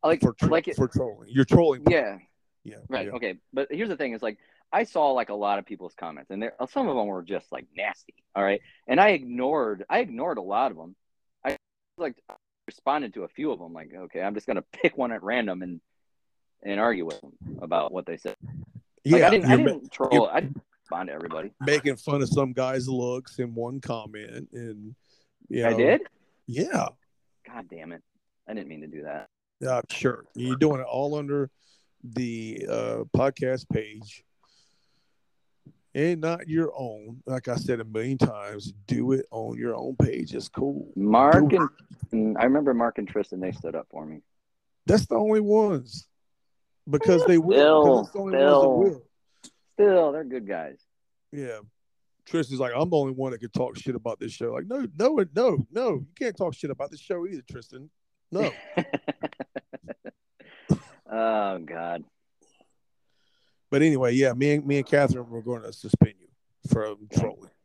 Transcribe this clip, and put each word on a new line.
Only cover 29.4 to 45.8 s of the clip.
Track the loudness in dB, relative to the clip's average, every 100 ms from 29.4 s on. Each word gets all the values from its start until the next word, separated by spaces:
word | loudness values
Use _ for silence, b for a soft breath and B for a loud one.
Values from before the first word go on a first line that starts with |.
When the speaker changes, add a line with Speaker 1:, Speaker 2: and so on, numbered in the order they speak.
| _ _
Speaker 2:
Yeah, | -4 -4 -4
sure. | -2 -2 -2 -12
You're | -8 -6 2
doing | 2 2
it | -4
all | -4 -4 -4
under | -4 -4 -4 _ _ _ _ _
the, | -10 -6 -6 -6 -10 -10 -6
uh, | -4 -4 -6 -2
podcast | 2 0 0 -4 -4 -4
page, | -6 -6 -16 -20 -20 _ _ _ _ _ _ _ _ _ _ _ _ _ _ -20 _ _
and | -4 -2 -2
not | -4 -6 -4
your | -2 -2
own. | -4 -12 -12 -18 -16 -8
Like | -6 -4
I | -6
said | -2 -4
a |
million | -2 -4 -4 0
times, | 0 0 -10 -12 -12 -16 -4
do | -2 0
it | 0 -2
on | -10 -10 -8
your | -6
own | -6 -8 0
page. | 0 0 -6
It's | -8 -10
cool. | -6 -6 -6 -8 -4
Speaker 1:
Mark | 4 6 10 8 8
Speaker 2:
Do | 4
it. | 2 _ _ -16 -6
Speaker 1:
and, | -2 0
and | 2
I |
remember | 2 4 2
Mark | 2 0 -2
and | -6
Tristan. | -6 -6 -6
They | -6
stood | -6 -8
up | -8 -10
for | -14 -14
me. | -16 _ _ _ _ _ _ 0
Speaker 2:
That's | 2 2
the | 0
only | 2 2
ones, | 4 4 4 0